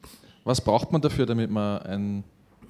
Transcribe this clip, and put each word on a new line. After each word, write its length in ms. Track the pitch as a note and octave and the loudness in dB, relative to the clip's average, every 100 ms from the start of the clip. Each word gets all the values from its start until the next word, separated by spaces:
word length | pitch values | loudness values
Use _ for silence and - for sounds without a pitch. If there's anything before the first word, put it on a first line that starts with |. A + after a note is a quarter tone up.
| - - - - | -20 -20 -20 -8
was 160 | - B2+ | -2 0
braucht 320 | - A2 - | 2 2 2
man 100 | E3 | 2
dafür, 260 | C#3+ - B2 | 2 2 0
damit 240 | A#2 A2+ | 0 0
man 320 | G#2+ G#2 G2+ | 0 -2 -2
ein 400 | - G2 G2+ G2+ G2 _ _ _ - | -4 -4 -4 -4 -8 _ _ _ -20